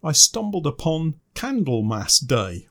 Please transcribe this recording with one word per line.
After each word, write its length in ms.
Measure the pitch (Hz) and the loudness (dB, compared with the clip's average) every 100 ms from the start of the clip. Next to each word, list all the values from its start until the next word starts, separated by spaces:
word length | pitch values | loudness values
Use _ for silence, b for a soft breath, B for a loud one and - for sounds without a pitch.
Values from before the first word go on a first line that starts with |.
I 80 | 160 | 0
stumbled 560 | 151 - 226 214 196 147 | 4 4 4 -4 -2 -4
upon 540 | - 165 160 160 151 _ | -2 -2 0 -2 -4 _
Candlemas 840 | - 247 262 156 117 107 110 98 - | -10 -4 -2 0 0 0 -2 0 0
Day. 480 | 127 127 95 87 - | 2 0 0 -8 -14